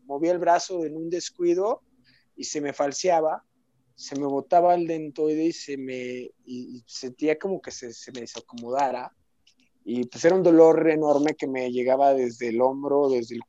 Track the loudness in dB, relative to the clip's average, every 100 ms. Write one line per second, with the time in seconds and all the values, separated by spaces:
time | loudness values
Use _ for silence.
0 | -10 -4 0 0 2 2 0 -6 -6 -6
1 | -6 -6 -8 -2 0 0 0 -4 _ _
2 | _ _ _ -16 -10 -6 -6 -4 -4 -2
3 | 0 2 0 -4 -10 _ _ _ _ _
4 | -12 -6 -4 -4 2 4 6 4 0 -4
5 | -6 -4 -2 0 -2 -4 -10 -10 -8 -8
6 | -8 -10 -12 -18 -16 -14 -14 -16 _ -14
7 | -14 -4 -2 -2 -4 -8 -10 -14 -16 -16
8 | -16 -14 -14 -16 -16 -16 -8 -2 -2 -4
9 | -10 _ _ _ _ _ _ _ -8 -6
10 | -6 0 2 4 6 8 8 8 4 2
11 | 2 2 2 -2 -4 -4 -4 -2 0 4
12 | 4 4 0 -2 -4 2 0 0 0 2
13 | 2 0 -2 -10